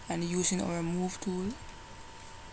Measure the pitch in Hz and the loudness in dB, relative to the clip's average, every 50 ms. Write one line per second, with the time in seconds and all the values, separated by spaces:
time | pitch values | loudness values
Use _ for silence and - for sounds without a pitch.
0 | - - 175 165 175 170 175 180 180 - 185 180 196 185 170 170 165 165 175 180 | -6 -2 0 0 2 2 4 6 6 6 6 4 2 2 2 2 2 2 2 2
1 | 180 185 - - - 196 180 180 185 208 254 - - - - - - - - - | 2 0 -2 -2 -2 0 0 0 0 -2 -4 -4 -10 -12 -12 -12 -12 -12 -12 -12
2 | - - - - - - - - - - | -12 -14 -14 -14 -12 -12 -12 -12 -12 -12